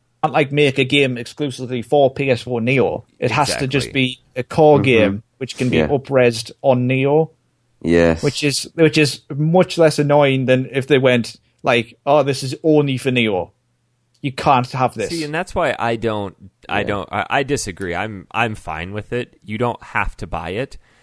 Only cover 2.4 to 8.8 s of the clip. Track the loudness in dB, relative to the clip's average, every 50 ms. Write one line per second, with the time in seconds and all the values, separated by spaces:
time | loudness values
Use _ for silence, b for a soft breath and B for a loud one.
2.4 | -2 -6 -6 -2 0 0 2 2 2 0 -2 -6 -10 _ _ _ -4 -2 0 0
3.4 | 0 0 -2 -2 -4 -2 -2 -4 -4 -2 -2 -2 -2 -2 -4 -10 _ _ _ -10
4.4 | -10 -4 2 4 6 6 6 6 4 4 4 4 4 2 0 -4 -10 _ _ _
5.4 | -12 -12 -6 -4 -2 0 2 0 0 0 -2 -4 -4 0 2 4 4 4 2 -2
6.4 | -8 -12 -16 _ 2 2 2 2 2 0 0 0 2 2 2 2 2 0 _ _
7.4 | _ _ _ _ _ _ _ _ -2 2 4 4 4 4 2 2 -2 -4 -2 0
8.4 | -2 -2 -2 -2 -8 -8 _ 2